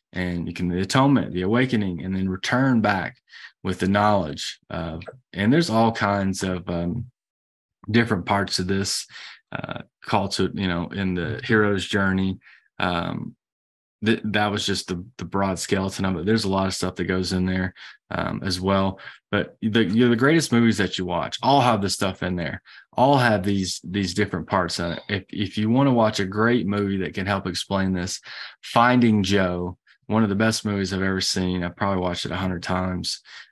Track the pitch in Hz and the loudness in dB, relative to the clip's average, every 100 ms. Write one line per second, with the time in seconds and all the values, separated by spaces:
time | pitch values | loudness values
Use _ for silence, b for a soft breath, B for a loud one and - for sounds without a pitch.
0 | _ 95 90 87 82 85 87 90 98 135 | _ -6 -4 -4 -6 -4 -2 -2 0 2
1 | 139 127 - 87 92 120 131 113 98 87 | 4 4 0 -2 0 2 2 0 -2 -4
2 | 95 95 95 92 - 123 135 120 104 98 | -4 -2 -2 -4 -2 0 4 4 4 0
3 | - - _ B B B 98 90 92 101 | -2 -10 _ B B B -6 0 2 4
4 | 104 101 78 76 - - - 85 82 80 | 4 4 0 -6 -10 -12 -12 -8 -6 -8
5 | - - _ 87 104 151 170 110 113 113 | -12 -18 _ -2 4 4 4 2 2 2
6 | 101 101 98 95 95 90 87 87 87 82 | 0 0 0 -2 -2 -4 -4 -4 -2 -4
7 | - _ _ _ _ _ _ _ - 113 | -8 _ _ _ _ _ _ _ 0 2
8 | 113 101 - 101 95 - 92 98 95 - | 2 0 0 0 0 -2 -2 0 -2 -4
9 | - B B B _ - - - - _ | -8 B B B _ -10 -8 -10 -14 _
10 | - 107 98 - 92 - 92 87 85 98 | -2 -2 0 -2 -2 0 -2 -2 -4 -4
11 | 95 90 80 73 - 110 104 101 - 104 | -2 -2 -4 -6 2 2 4 0 -2 0
12 | 98 95 95 92 b b b - 90 87 | 2 2 0 -2 b b b -4 -2 -2
13 | 85 78 - - _ _ _ _ _ - | -4 -6 -10 -14 _ _ _ _ _ -4
14 | 104 113 107 104 104 104 104 92 - 90 | 0 0 0 0 0 -2 -2 -4 -4 -8
15 | 92 - 87 98 98 90 - 101 95 - | -10 -12 -6 -2 -2 -2 -2 -2 -2 -2
16 | 95 87 92 113 101 95 95 - 92 - | -2 -2 0 0 2 0 0 -2 -6 -4
17 | 92 92 92 92 92 92 92 B B B | -2 -2 0 0 0 0 -2 B B B
18 | _ - - - 98 90 95 98 95 95 | _ -4 -4 -4 -4 -2 0 2 0 -4
19 | B B - 104 - - 110 113 95 110 | B B -4 -2 -2 -4 0 2 2 4
20 | 123 117 135 165 143 117 117 101 95 - | 4 6 4 4 4 4 4 4 0 -2
21 | 90 87 60 - 120 139 123 107 98 - | -4 -2 -4 -2 4 6 6 2 0 -2
22 | 98 95 92 90 85 - B B B - | -2 -2 -4 -2 -4 -8 B B B 2
23 | 131 139 123 104 98 98 90 - 85 98 | 4 6 6 4 2 0 -2 -6 -6 -2
24 | 92 92 101 87 82 98 90 - 85 82 | -2 0 -2 -2 0 0 0 -2 -4 -6
25 | - 98 - - 98 107 107 123 139 120 | -4 -6 -6 -8 -6 -2 0 2 4 4
26 | 107 107 95 104 113 120 90 101 101 98 | 2 2 -4 2 2 2 0 0 0 -2
27 | 82 98 95 98 95 85 - 98 95 92 | -4 -4 -2 -2 -2 -6 -2 0 0 0
28 | 90 - B B B B - 120 120 123 | -4 -8 B B B B -2 4 4 6
29 | 117 107 95 101 92 90 87 - _ b | 4 4 2 2 2 -2 -6 -8 _ b
30 | - 107 107 98 110 - 107 101 95 95 | -2 0 2 2 2 0 -2 -2 -2 0
31 | 95 95 - 98 92 92 87 - 101 92 | 0 0 -2 -2 0 -2 -4 -2 -2 0
32 | 90 87 - 87 92 87 - 92 92 90 | -2 -4 -4 -4 -2 -4 -2 -2 -2 -4
33 | - - B B B | -6 -8 B B B